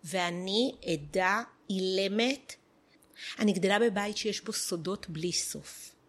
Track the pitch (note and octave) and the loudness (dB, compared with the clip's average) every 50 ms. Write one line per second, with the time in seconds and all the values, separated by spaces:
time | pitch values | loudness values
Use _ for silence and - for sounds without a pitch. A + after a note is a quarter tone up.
0 | - D#3 F3+ F#3 F3+ F3 E3+ F3 F3+ F#3+ G3 A3 B3 C4+ - - - F3+ E3 D3 | -8 -4 -2 0 0 0 0 -2 -2 0 2 4 2 2 0 -4 -2 -2 0 0
1 | C#3+ C#3+ - F#3+ F#3 F#3 G3+ A3 A#3 - - _ _ - G3 F#3+ F#3 F#3+ F#3+ F#3+ | -2 -2 0 2 4 4 2 2 -2 -6 -14 _ _ -2 0 0 2 2 2 2
2 | G3 G3 G3 G#3+ A#3 B3+ C#4 - - - - - _ _ _ _ _ _ _ _ | 2 2 2 2 2 2 2 -2 -6 -16 -18 -18 _ _ _ _ _ _ _ _
3 | - _ - - - - - - G#3+ G#3 F#3+ F#3 E3+ F#3+ G3+ G#3 A#3 A#3 F#3+ G3+ | -20 _ -18 -14 -12 -10 -2 2 2 4 4 4 4 4 4 4 4 2 2 0
4 | G3+ G#3 G#3 - - A3 G3+ - - A3 G#3+ - - - F#3+ E3+ D3+ F3 G3+ G3+ | -4 -2 -4 -2 -2 -2 -4 -4 -6 -6 -4 -4 -4 -4 -4 -4 -2 -4 -4 -4
5 | - - D#3+ D#3 E3 F3+ D#3 - - - - C#3+ C#3+ - - - - - - _ | -6 -8 -6 -4 -4 -2 -2 -2 -2 -4 -8 -10 -12 -14 -16 -16 -18 -18 -20 _
6 | _ | _